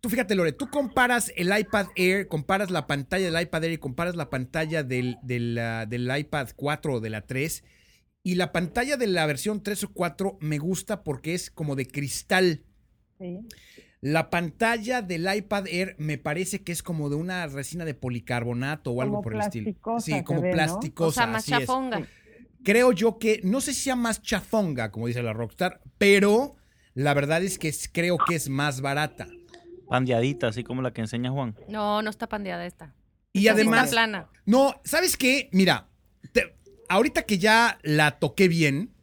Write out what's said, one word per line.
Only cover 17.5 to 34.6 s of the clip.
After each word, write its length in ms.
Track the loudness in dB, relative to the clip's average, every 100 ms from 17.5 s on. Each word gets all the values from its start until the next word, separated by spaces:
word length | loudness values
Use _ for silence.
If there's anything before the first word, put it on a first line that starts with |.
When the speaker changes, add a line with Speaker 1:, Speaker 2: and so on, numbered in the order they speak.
| -8 -8 -8
Speaker 1:
de 100 | -6
policarbonato 960 | -6 -6 -6 -4 -4 -2 -2 -4 -4 -4
o 100 | -2
algo 140 | -2 -2
Speaker 2:
Como 60 |
Speaker 1:
por 120 | -4
el 60 | -2
estilo. 240 | -2 -2
Speaker 2:
plasticosa 400 | -6 -8 -6 -4
Speaker 1:
Sí, 80 | -2
Speaker 2:
se 120 | -2
Speaker 1:
como 160 | 0 -2
Speaker 2:
ve, 80 | 0
¿no? 60 |
Speaker 1:
plasticosa, 540 | 2 0 0 -6 0 0
Speaker 3:
O 40 |
sea, 140 | 2 0
más 160 | 0
Speaker 1:
así 100 | 0
es. 60 | 0
Speaker 3:
chafonga. 380 | 0 -2 -2 -6
Speaker 2:
Sí. 60 | -8 -14 _ -20 -20 _
Speaker 1:
Creo 280 | 2 6 6
yo 260 | 6 2 2
que, 220 | 0 2
no 160 | 2 0
sé 140 | -2
si 80 | -4
sea 140 | -2 0
más 260 | 0 -2
chafonga, 680 | -2 -4 0 0 2 0 -4
como 180 | -4 -4
dice 140 | -2
la 100 | -2
Rockstar, 480 | -4 -6 -2 -4 -4 -20 _
pero 600 | 6 8 6 4 2 -8 _ _ _
la 200 | -2 2
verdad 280 | 2 2 0
es 160 | 0 -2
que 100 | -6
es, 220 | -6 -6
creo 260 | -2 0 2
que 160 | 2 0
es 120 | -2
más 320 | -2 -2 -2
barata. 460 | -2 -2 -2 -4 -16 -16 -20 -20 -20 -20 -2
Speaker 4:
Pandeadita, 600 | 0 2 2 2 0 -2
así 160 | -4
como 180 | -6 -4
la 100 | -4
que 80 | -4
enseña 300 | -6 -4 -4
Juan. 260 | -4 -6 -8 -10
Speaker 3:
No, 340 | -4 -2 0
no 80 | -2
está 180 | -6 -8
pandeada 380 | -6 -8 -8 -10
esta. 280 | -14 -20 _ _ _ _
Speaker 1:
Y 140 | 4 6
Speaker 3:
Esta 80 |
sí 60 | 6
Speaker 1:
además, 220 | 4 4
Speaker 3:
está 60 | 4
plana. 380 | 2 0 -2 -12 _
Speaker 1:
no, 360 | 2 6